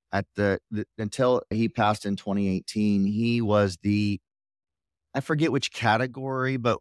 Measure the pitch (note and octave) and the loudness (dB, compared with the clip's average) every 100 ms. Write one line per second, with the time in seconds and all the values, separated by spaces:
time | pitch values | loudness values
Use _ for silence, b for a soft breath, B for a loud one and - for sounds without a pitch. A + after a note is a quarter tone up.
0 | - G2 G2 - G2+ F#2+ - G#2+ G#2+ - | -6 -6 -4 0 0 0 -4 -8 -8 -8
1 | G#2+ - B2+ B2+ - G#2+ A2+ - G#2 G#2+ | -6 0 2 2 0 -2 -2 2 0 0
2 | G2+ G2 - G2+ G2 F#2 - G#2+ G#2+ G2+ | -2 -6 -2 -2 0 -2 -4 -2 2 2
3 | G2 G#2+ A#2 A#2+ G#2+ G#2 G2+ F2 G2+ G#2 | 2 0 0 0 2 2 2 0 0 0
4 | G#2 G2+ _ _ _ _ _ _ _ _ | 0 -4 _ _ _ _ _ _ _ _
5 | _ C3+ - D3+ D#3+ C#3 - - A#2 A2+ | _ -8 -2 0 2 0 -4 -2 2 2
6 | B2+ B2 C3+ C3 C3 C3 A#2 G#2+ | 0 -6 -6 -4 -2 0 0 0